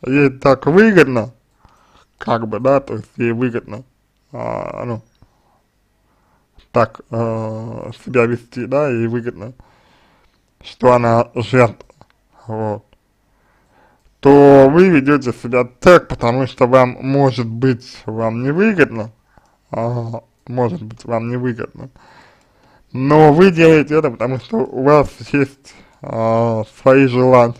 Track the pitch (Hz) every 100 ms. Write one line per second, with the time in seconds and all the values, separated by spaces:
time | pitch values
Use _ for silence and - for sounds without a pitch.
0 | 127 143 139 131 143 131 143 180 220 185
1 | 131 120 113 _ _ _ _ _ _ _
2 | _ _ - 117 110 107 127 139 135 110
3 | - - 117 117 123 117 - 107 - _
4 | _ _ _ 120 113 - 50 - 120 110
5 | _ _ _ _ _ _ _ _ _ _
6 | _ _ _ _ _ _ _ 120 110 -
7 | - 113 113 113 110 110 117 117 - -
8 | - 127 117 117 _ 127 120 139 147 117
9 | 113 120 117 87 110 - _ _ _ _
10 | _ _ _ _ _ _ - - 123 123
11 | 117 117 - 123 110 127 117 - - _
12 | _ _ _ _ - 110 107 104 _ _
13 | _ _ _ _ _ _ _ _ _ _
14 | _ _ 139 143 143 139 135 160 190 151
15 | 135 147 123 - 120 123 123 _ 180 175
16 | - 127 120 127 131 - 123 131 123 -
17 | 131 139 135 123 117 113 131 120 - -
18 | - 110 113 113 131 160 220 185 135 113
19 | 110 _ _ _ _ _ _ 113 117 120
20 | 117 117 _ _ - 123 120 175 110 113
21 | 113 117 117 123 123 117 - - 131 _
22 | _ _ _ _ _ _ _ _ _ 127
23 | 135 151 151 151 190 165 165 156 143 151
24 | 151 113 120 131 - 220 - 127 135 151
25 | - - 113 143 135 _ _ _ _ _
26 | - 113 113 113 117 110 107 _ 135 135
27 | 135 123 127 127 120